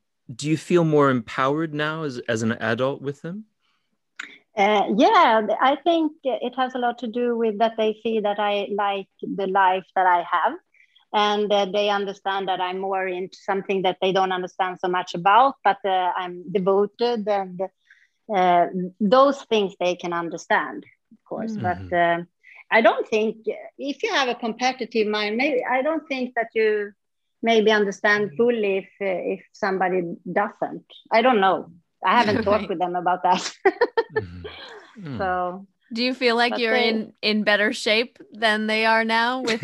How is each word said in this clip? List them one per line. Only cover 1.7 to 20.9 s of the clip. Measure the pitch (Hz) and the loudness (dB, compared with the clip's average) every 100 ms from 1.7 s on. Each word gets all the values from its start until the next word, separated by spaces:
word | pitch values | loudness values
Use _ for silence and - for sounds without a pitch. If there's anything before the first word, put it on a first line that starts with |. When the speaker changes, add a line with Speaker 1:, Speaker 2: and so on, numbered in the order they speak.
Speaker 1:
now | 147 151 160 | -4 -4 -4
as, | 151 120 - | -6 -6 -4
as | 113 | -2
an | 113 | -2
adult | 117 110 117 131 143 | -2 -2 -2 -2 -4
with | 135 139 | -8 -10
them? | 165 202 214 _ _ _ _ _ _ - - - _ - | -12 -12 -16 _ _ _ _ _ _ -18 -18 -20 _ 0
Speaker 2:
Uh, | 202 208 190 208 | 2 2 2 2
yeah, | 349 415 294 220 214 | 4 6 6 4 2
th-, | - | 0
I | 262 294 | 2 2
think | 349 330 311 311 | 2 2 0 -2
it | 262 - 247 254 | -6 -4 -4 -4
has | 254 | -4
a | 254 | -2
lot | 240 240 | -4 -4
to | 240 | -6
do | 240 240 233 | -4 -2 0
with | 226 202 | -2 0
that | 226 226 | 0 0
they | 220 214 | -2 -2
see | 226 220 | -2 -2
that | 202 208 | 0 0
I | 208 202 202 202 | -2 -2 -2 -2
like | 202 196 190 _ | -2 -4 -8 _
the | - 185 190 | -10 -6 0
life | 196 190 190 - | 4 4 2 -2
that | 190 185 | 2 4
I | 175 160 | 4 2
have, | 175 320 349 _ _ _ _ _ | 0 0 -2 _ _ _ _ _
and, | 214 208 208 208 | 0 2 2 2
uh, | 202 196 | 2 2
they | 202 208 | 0 0
understand | 202 196 190 196 196 190 | 0 -2 -6 -4 -4 -2
that | 185 | -2
I'm | 180 190 | -4 -4
more | 190 190 190 | -4 -2 -2
into | 180 190 - | -4 -8 -8
something | - 196 190 190 | -4 -4 -2 0
that | 180 180 | 0 0
they | 190 | 0
don't | 185 190 | 2 0
understand | 185 180 - 185 180 | -2 -6 -4 -4 -4
so | 185 | -4
much | 180 180 | -4 -4
about, | 175 185 214 269 - | -2 4 6 4 2
but, | 208 190 | 0 0
uh, | 196 185 180 185 | 0 0 0 -4
I'm | 180 175 185 | -6 -10 -6
devoted, | 180 185 196 208 - 240 233 202 | -2 2 2 0 -2 -2 -2 -2
and, | 202 190 180 185 _ _ _ _ _ - | -2 -4 -8 -10 _ _ _ _ _ -4
uh, | 196 185 175 170 185 180 - | 2 4 4 4 0 -6 -2
those | 208 254 277 277 | 4 6 6 2
things | - 220 190 - | -2 0 0 -2
they | 180 | -2
can | 175 175 | -2 -4
understand, | 175 170 165 - 202 147 - - | -4 -4 -8 0 0 0 -8 -16